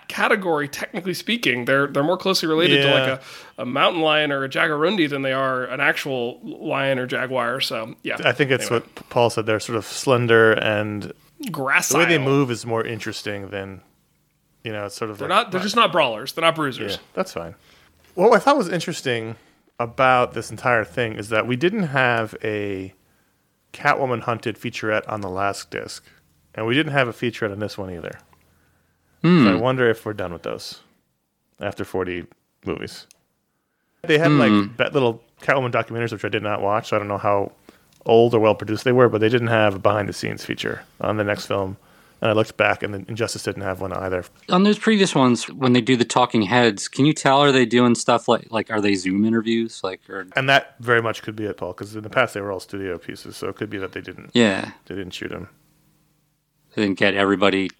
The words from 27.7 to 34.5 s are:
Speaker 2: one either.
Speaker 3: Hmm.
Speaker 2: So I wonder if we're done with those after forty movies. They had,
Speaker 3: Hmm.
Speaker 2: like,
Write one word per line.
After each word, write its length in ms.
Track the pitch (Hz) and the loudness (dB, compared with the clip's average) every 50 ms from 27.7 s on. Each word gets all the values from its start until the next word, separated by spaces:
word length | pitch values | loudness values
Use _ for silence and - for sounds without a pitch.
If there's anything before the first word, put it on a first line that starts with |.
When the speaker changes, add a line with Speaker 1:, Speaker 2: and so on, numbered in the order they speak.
| - | -8
Speaker 2:
one 140 | - 98 92 | -8 -10 -10
either. 260 | 90 85 - - - - _ _ _ _ _ _ _ _ _ _ _ _ _ _ _ _ _ _ _ _ - | -10 -10 -12 -12 -14 -14 _ _ _ _ _ _ _ _ _ _ _ _ _ _ _ _ _ _ _ _ 2
Speaker 3:
Hmm. 220 | 165 180 170 127 | 4 6 8 8
Speaker 2:
So 80 | 101 98 | 6 6
I 40 | |
wonder 320 | 110 113 127 131 131 127 117 | 4 2 0 2 4 4 2
if 140 | 110 - - | 2 2 -2
we're 60 | 110 107 | -8 -8
done 200 | 101 95 90 85 | -6 -8 -8 -8
with 100 | 82 - | -8 -8
those 380 | 55 55 - - - - - _ _ _ _ _ _ _ _ _ _ _ _ _ _ _ - | -8 -8 -8 -10 -14 -16 -18 _ _ _ _ _ _ _ _ _ _ _ _ _ _ _ -10
after 240 | - 101 95 - 98 | -8 -8 -8 -8 -8
forty 420 | - - 92 92 90 90 87 85 - _ _ _ _ _ _ _ | -6 -4 -4 -4 -4 -6 -8 -10 -12 _ _ _ _ _ _ _
movies. 420 | 95 85 - 60 - - - - _ _ _ _ _ _ _ _ _ _ _ _ _ _ _ _ _ _ _ - | -8 -8 -8 -8 -12 -14 -16 -20 _ _ _ _ _ _ _ _ _ _ _ _ _ _ _ _ _ _ _ -2
They 160 | - 156 147 | 0 2 4
had, 100 | 160 151 | 4 4
Speaker 3:
Hmm. 80 | 151 143 | 4 4
Speaker 2:
like, 380 | 135 123 | 6 6